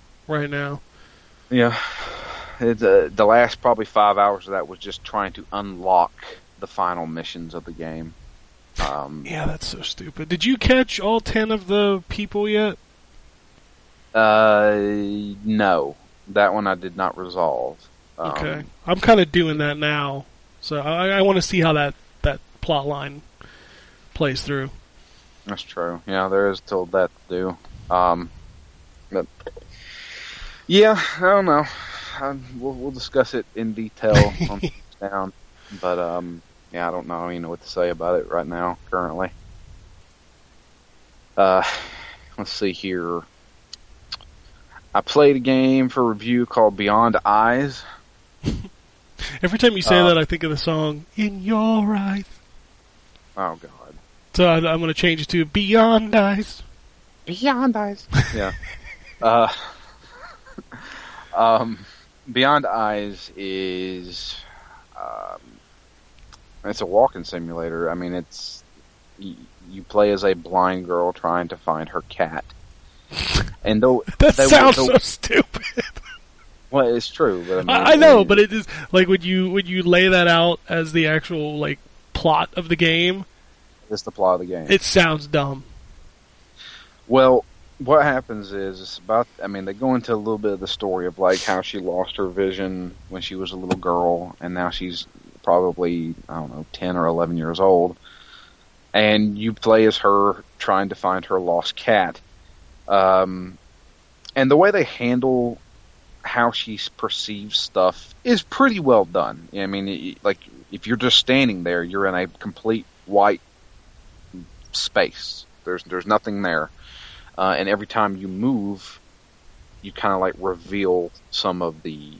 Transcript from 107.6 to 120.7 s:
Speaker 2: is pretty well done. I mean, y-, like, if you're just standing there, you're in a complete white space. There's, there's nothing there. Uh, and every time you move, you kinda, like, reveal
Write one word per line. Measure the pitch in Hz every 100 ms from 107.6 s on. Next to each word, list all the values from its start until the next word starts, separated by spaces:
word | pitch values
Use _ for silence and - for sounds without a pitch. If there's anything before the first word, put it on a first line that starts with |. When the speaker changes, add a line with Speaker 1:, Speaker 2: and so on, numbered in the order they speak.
| - 101 92 - - - 247
Speaker 2:
is | 233
pretty | - - 269 208
well | 143 113 85
done. | 90 64 69 82
I | 98 98
mean, | 98 98
y-, | 85 87 -
like, | 101 98 - - -
if | 101 107
you're | 117
just | 123 -
standing | - 131 131 95
there, | 87 87
you're | 87 98 98
in | 90
a | 90
complete | - 104 - 110 113 - _ -
white | 101 101 101 _ _ - - _ - - - - 90 85 - -
space. | - - 104 87 - - - - _
There's, | 87 90
there's | - 92 90
nothing | 107 113 101
there. | 95 80 78 - - - - - - -
Uh, | 95 78
and | 98
every | 101 107
time | 113 104 95
you | 95
move, | 92 123 123 101 98 - - _ _ _ _ - - - -
you | 98
kinda, | - 107 95
like, | 92 -
reveal | 95 87 82